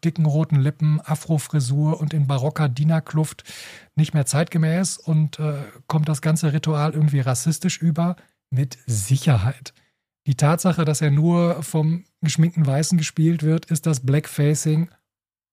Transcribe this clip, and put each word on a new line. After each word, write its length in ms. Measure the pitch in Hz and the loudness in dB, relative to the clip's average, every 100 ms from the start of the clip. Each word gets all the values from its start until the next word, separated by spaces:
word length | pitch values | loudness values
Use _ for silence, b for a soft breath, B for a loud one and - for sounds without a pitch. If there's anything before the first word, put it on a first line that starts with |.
dicken 220 | 170 165 156 | -4 0 0
roten 300 | 151 160 143 | 2 2 2
Lippen, 460 | 139 - 151 151 | 2 0 0 0
Afrofrisur 1000 | - 156 - 156 - 151 123 143 151 160 | -2 -6 -2 -2 0 -2 0 0 0 0
und 140 | 151 | -2
in 140 | 160 139 | 0 0
barocker 420 | 139 139 - 147 | 0 -2 0 -2
Dienerkluft 760 | 123 151 160 - 156 151 - B B B B B - | 0 2 0 0 -2 -2 -6 B B B B B -2
nicht 180 | 156 | 0
mehr 120 | 151 131 | 0 0
zeitgemäß 720 | 139 170 165 160 170 190 - | 0 0 0 0 0 -2 -4
und, 420 | - 156 151 - | 0 0 0 -2
äh, 160 | 151 143 143 - - | -6 -6 -10 -14 -4
kommt 200 | 156 151 | -2 0
das 140 | 147 | -2
ganze 320 | 160 160 156 | 0 0 0
Ritual 400 | 151 156 151 151 | 0 0 0 0
irgendwie 260 | 151 151 139 | 2 2 2
rassistisch 640 | 131 127 165 151 180 - | 0 0 -2 -2 -2 -2
über? 340 | 165 156 170 175 b b _ | 0 0 -2 -4 b b _
Mit 280 | 127 139 - - | -2 -2 -6 -6
Sicherheit. 880 | 107 98 135 165 117 110 - - - _ _ _ _ - | -4 0 0 2 2 0 -4 -12 -20 _ _ _ _ -4
Die 80 | 123 | 0
Tatsache, 500 | 147 170 185 160 156 | 2 2 0 0 0
dass 160 | 147 | 0
er 100 | 151 | 2
nur 520 | 143 165 170 170 170 | 2 2 2 2 -2
vom 420 | 151 160 156 170 - _ | -4 -2 0 -2 -8 _
geschminkten 440 | 151 - 170 165 139 | -2 2 2 2 0
Weißen 320 | 135 156 175 | 0 0 0
gespielt 460 | 151 - 160 170 | 0 0 0 2
wird, 220 | 156 165 - | 0 -2 -2
ist 200 | 165 165 | -4 -2
das 140 | 139 | -2
Blackfacing 880 | 131 147 156 - 147 151 156 156 170 _ _ _ _ _ _ | 0 0 -2 0 0 0 0 0 -2 _ _ _ _ _ _